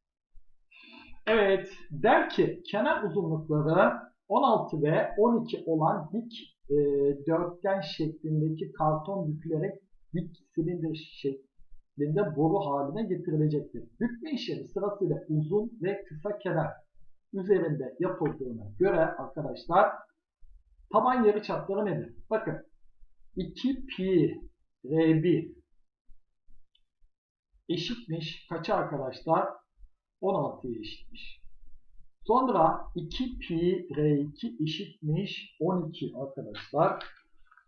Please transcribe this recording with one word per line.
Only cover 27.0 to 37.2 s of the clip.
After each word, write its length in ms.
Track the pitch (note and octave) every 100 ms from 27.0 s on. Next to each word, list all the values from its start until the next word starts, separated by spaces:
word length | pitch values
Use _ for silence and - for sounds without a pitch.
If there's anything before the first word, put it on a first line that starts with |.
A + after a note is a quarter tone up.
| _ _ _ _ _ _ -
eşitmiş 800 | E3 - A#3 - D#3+ D#3 - -
kaça 240 | D#3+ G#3
arkadaşlar? 720 | F#3+ D#3 C#3+ C3+ - D#3+ F3 C#4+ - _ _ - _ _ -
On 140 | F#3+
altıya 460 | F#3+ C#3+ - B2+ A2+
eşitmiş. 640 | - - - - - - - - - - - - - _ -
Sonra 540 | A#3+ B3+ G3 D#3+ - -
iki 440 | F3 D#3 - B3 -
pi 480 | - E3 F3 F#3 - D3
R 240 | D3+ C#3+
iki 360 | D3 - A#3 -
eşitmiş 960 | D#3 - G3+ - D3+ E3+ G3+ - - -
on 280 | E3 F#3 D#3
iki 240 | - A#2+ A#2+
arkadaşlar. 880 | C3+ - A2 G#2 - C#3+ F3+ - - -